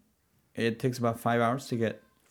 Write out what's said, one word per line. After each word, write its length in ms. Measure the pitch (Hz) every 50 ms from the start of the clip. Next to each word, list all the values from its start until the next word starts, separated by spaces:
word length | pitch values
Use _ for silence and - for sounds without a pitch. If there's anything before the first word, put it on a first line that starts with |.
| _ _ _ _ _ _ _ _ _ _ _
it 240 | - 113 117 113 113
takes 180 | - 131 123 120
about 220 | 120 117 117 117
five 200 | - 117 117 120
hours 260 | 117 113 123 131 - -
to 80 | 123
get 260 | 113 113 107 - - - _ _ _ _ _